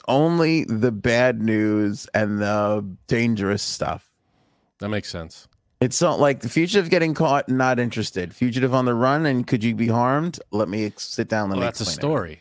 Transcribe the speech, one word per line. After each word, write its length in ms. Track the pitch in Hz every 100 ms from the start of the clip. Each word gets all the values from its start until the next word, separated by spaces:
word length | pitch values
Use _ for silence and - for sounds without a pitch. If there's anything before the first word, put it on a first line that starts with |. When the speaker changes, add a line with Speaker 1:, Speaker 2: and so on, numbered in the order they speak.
| -
Speaker 1:
only 560 | 131 160 170 160 160
the 260 | - 113 120
bad 520 | 107 120 117 127 113
news 640 | 110 107 107 107 104 101 -
and 260 | - 107 104
the 420 | 104 104 104 107 101 90 -
dangerous 540 | 120 117 110 98 101
stuff. 480 | - - - 90 - _ _ _ _ _ _ _
Speaker 2:
That 100 | 101
makes 220 | 107 -
sense. 380 | - 82 - - _ _ _
Speaker 1:
It's 200 | 127 -
not 160 | 170 98
like 220 | 143 135
the 80 | 113
fugitive 420 | 160 175 202 170
getting 240 | 180 160
caught, 340 | 147 160 139 -
not 300 | 131 131 123
interested. 560 | 120 113 104 - 87
Fugitive 400 | - 123 120 127
on 100 | 131
the 100 | 127
run, 320 | 117 127 147 156
and 200 | 127 117
could 160 | 120
you 140 | 113 110
be 100 | 117
harmed? 540 | 113 123 139 170 - -
Let 180 | 104 92
me 180 | 104 107
ex-, 180 | - -
sit 220 | - 113
down. 220 | 110 101
Let 60 | 95
Speaker 2:
Well, 20 |
Speaker 1:
me 60 | 120
Speaker 2:
that's 140 | -
a 40 |
Speaker 1:
explain 140 | 98 78
it. 20 |
Speaker 2:
story. 400 | 143 147 85 78